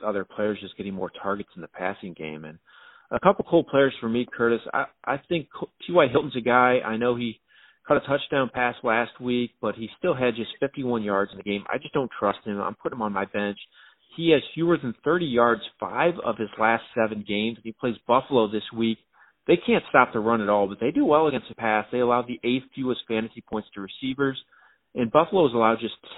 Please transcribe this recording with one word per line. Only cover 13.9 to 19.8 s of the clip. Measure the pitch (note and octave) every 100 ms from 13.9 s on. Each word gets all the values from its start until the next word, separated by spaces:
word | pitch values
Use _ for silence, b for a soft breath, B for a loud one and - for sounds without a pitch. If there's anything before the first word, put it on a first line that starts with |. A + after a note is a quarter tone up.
| b _ -
He | E3
has | C#3+ -
fewer | D#3+ E3+ D#3+
than | C3 -
thirty | D3 F3 D#3
yards | A#2 A#2+ A2 - -
five | F#2+ A2+ E3+ -
of | - G#2+
his | G#2+ -
last | A2 A#2 - A#2+
seven | A2 G#2+ G#2
games. | G#2 A2 A2+
He | A2+
plays | - B2 G#2+ -
Buffalo | B2 - C3 G#2+
this | G#2+ - A2+
week. | A2+ A2 _ b b b -
They | F3
can't | - G3+